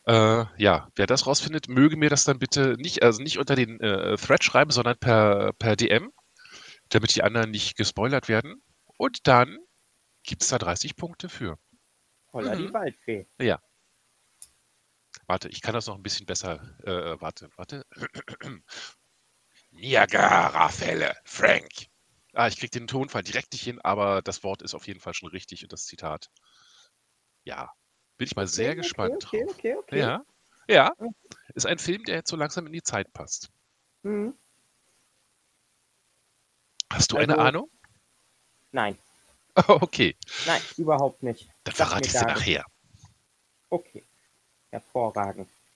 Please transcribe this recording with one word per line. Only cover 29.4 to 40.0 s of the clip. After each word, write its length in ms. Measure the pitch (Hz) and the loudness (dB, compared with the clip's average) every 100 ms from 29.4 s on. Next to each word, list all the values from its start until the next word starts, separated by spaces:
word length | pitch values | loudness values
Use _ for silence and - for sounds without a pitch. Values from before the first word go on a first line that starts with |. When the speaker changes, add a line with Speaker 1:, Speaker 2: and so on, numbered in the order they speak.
Speaker 1:
drauf. 60 | 311 | -6
Speaker 2:
okay, 220 | - 226 269 | -6 -6 -6
okay. 220 | - 151 | -4 -2
Speaker 1:
Ja, 260 | 123 165 - _ _ _ - | -2 -2 -8 _ _ _ 4
ja. 240 | 190 139 349 | 6 6 2
Speaker 2:
Mhm. 160 | 233 - _ - - | -10 -14 _ -20 -16
Speaker 1:
Ist 120 | - - | -6 -4
ein 120 | 170 | -4
Film, 260 | - 202 | -4 -6
der 120 | 220 165 | -6 -6
jetzt 140 | - | -6
so 60 | 165 | -6
langsam 300 | 147 - 156 | -6 -6 -10
in 60 | |
die 100 | 165 | -10
Zeit 300 | - 104 98 | -6 -6 -6
passt. 380 | - - - - _ _ _ _ _ | -12 -12 -12 -14 _ _ _ _ _
Speaker 2:
Mhm. 300 | 202 208 214 277 _ _ _ _ _ _ _ _ _ _ _ _ _ _ _ _ _ _ _ _ _ _ _ - - | -8 -6 -6 -10 _ _ _ _ _ _ _ _ _ _ _ _ _ _ _ _ _ _ _ _ _ _ _ -14 -6
Speaker 1:
Hast 220 | - - | -2 0
du 40 | - | 2
Speaker 2:
Also 60 | |
Speaker 1:
eine 160 | - 139 | 2 4
Ahnung? 320 | 123 160 294 _ _ _ _ _ _ _ _ _ _ | 4 2 -4 _ _ _ _ _ _ _ _ _ _
Speaker 2:
Nein. 240 | 135 104 95 _ _ _ _ _ - | -2 -2 -4 _ _ _ _ _ 4
Speaker 1:
<laughs> 120 | - | 6
Okay. 480 | 170 175 - | 6 4 2